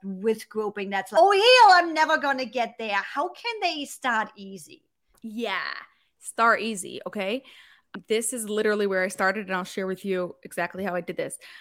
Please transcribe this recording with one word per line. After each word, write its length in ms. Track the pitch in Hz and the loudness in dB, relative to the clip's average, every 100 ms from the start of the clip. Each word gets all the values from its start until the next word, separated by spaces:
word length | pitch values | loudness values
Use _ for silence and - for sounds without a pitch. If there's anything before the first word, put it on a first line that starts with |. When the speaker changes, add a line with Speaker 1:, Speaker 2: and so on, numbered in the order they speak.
Speaker 1:
with 440 | 196 185 220 220 - | -12 -4 -2 -2 -6
grouping 420 | 214 208 208 196 | -6 -6 -6 -4
that's 200 | 196 190 | -4 0
like, 100 | 320 | 4
"Oh, 120 | 392 | 6
hell, 440 | 392 466 508 415 359 | 6 6 10 10 8
I'm 160 | 339 | 6
never 260 | 311 311 302 | 0 2 2
gonna 260 | 277 262 | 0 -2
get 320 | 247 247 226 226 | -4 -4 -4 -4
there"? 160 | 220 | -4
How 360 | 196 - 277 359 | -4 -4 -4 -4
can 240 | - 466 440 | -6 -8 -4
they 240 | 359 311 | -4 -4
start 460 | 269 - 254 220 208 208 | -10 -6 -2 -2 -4 -10
easy? 480 | 196 190 - - _ _ _ _ | -16 -16 -18 -20 _ _ _ _
Speaker 2:
Yeah, 540 | 226 214 220 185 - - - _ _ _ | -14 -6 -4 -4 -4 -10 -14 _ _ _
start 400 | - - 226 214 | -12 2 4 4
easy, 400 | 226 202 - - | 0 -8 -10 -12
okay? 380 | 180 214 190 262 - - - _ _ 185 - | -10 -6 -4 -4 -8 -20 -20 _ _ -18 -4
This 260 | 220 240 | -2 -2
is 160 | 247 214 | -6 -4
literally 380 | 214 214 208 202 | -2 0 2 0
where 160 | 190 | 0
I 60 | 185 | -2
started, 400 | - 190 202 185 | 0 0 0 -4
and 80 | 185 | -6
I'll 80 | |
share 240 | 185 - 190 | -6 -6 -6
with 160 | 185 | -6
you 320 | 196 185 175 - | -4 -4 -4 -8
exactly 400 | - - 175 185 | -12 -6 -6 -4
how 100 | 190 | -4
I 60 | 180 | -4
did 160 | 175 165 | -6 -6
this. 200 | 143 - - - | -8 -10 -18 -20